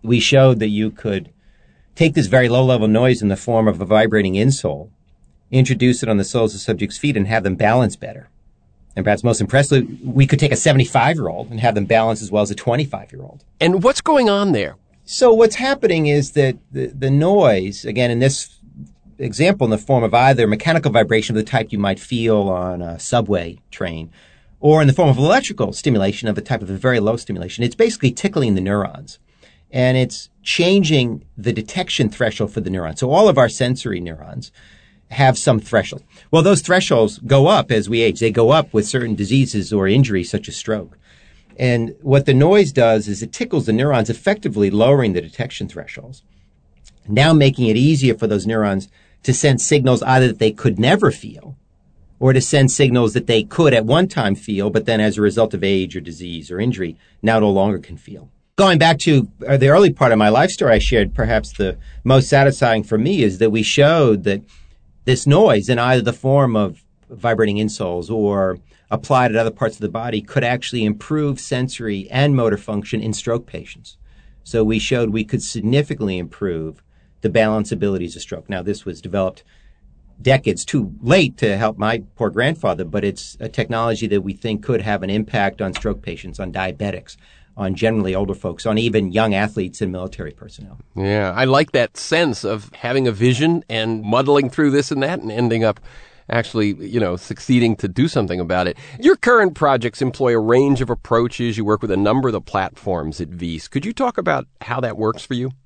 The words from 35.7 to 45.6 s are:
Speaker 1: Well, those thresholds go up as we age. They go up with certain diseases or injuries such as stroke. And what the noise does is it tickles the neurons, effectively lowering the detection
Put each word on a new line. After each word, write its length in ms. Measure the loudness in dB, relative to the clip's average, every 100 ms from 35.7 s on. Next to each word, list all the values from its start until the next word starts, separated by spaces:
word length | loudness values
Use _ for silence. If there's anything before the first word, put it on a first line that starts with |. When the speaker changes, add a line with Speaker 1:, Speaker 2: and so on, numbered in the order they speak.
| -2 -2 -10 _ -20 _
Speaker 1:
Well, 120 | 2
those 200 | 4 2
thresholds 560 | 2 0 2 2 2 -2
go 280 | 2 4 6
up 240 | 4 2
as 180 | -2 0
we 120 | 0
age. 200 | 0 2
They 100 | 0
go 200 | 2 4
up 220 | 4 2
with 140 | -2 -2
certain 280 | -4 -4
diseases 580 | -4 0 0 0 -2 -2
or 140 | 0 2
injuries 440 | 2 2 0 -2
such 180 | -6 -8
as 80 | -12
stroke. 400 | -6 -6 -8 _ _ _ _ _ _ -4
And 380 | 0 0 -2 -8
what 240 | 2 2 4
the 80 |
noise 380 | 4 6 4 4
does 340 | 4 4 4 0
is 160 | -8
it 100 | -8
tickles 340 | -8 -4 -2 0
the 60 |
neurons, 380 | 0 2 0 -2
effectively 600 | -2 -2 -2 -4 0 0
lowering 420 | 4 4 4 2
the 80 | -2
detection 480 | -6 -10 -10 -8